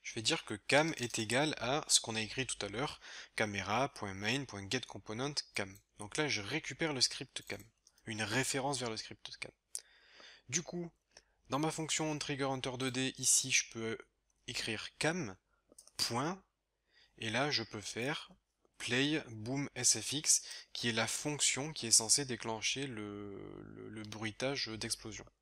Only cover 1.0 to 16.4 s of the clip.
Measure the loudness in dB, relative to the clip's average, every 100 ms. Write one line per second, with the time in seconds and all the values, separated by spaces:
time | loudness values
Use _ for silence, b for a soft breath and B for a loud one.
1 | -2 0 2 4 2 0 0 0 6 4
2 | 4 -2 -2 -2 -4 -4 -4 -2 -4 -6
3 | B B B -2 0 0 0 2 2 -2
4 | -8 -4 -2 -2 -2 -8 -2 -2 -2 -12
5 | -8 -6 -4 -4 -6 -6 -6 -8 _ _
6 | -8 -2 0 0 -2 -4 -4 -4 -2 2
7 | 0 0 -8 -10 -8 -8 -10 _ _ _
8 | -8 -2 0 2 2 0 0 0 -2 -4
9 | -8 -12 -14 -12 -12 _ _ B B B
10 | B B B B B -4 -2 -6 -8 _
11 | _ B B B _ 0 2 0 0 0
12 | 2 0 -2 0 0 0 -2 -2 0 2
13 | 0 2 6 6 6 4 2 -4 -4 -4
14 | -10 _ _ _ -8 -4 -2 -4 -6 _
15 | 0 2 -4 -6 _ _ _ -20 -16 -4
16 | 0 2 0 -2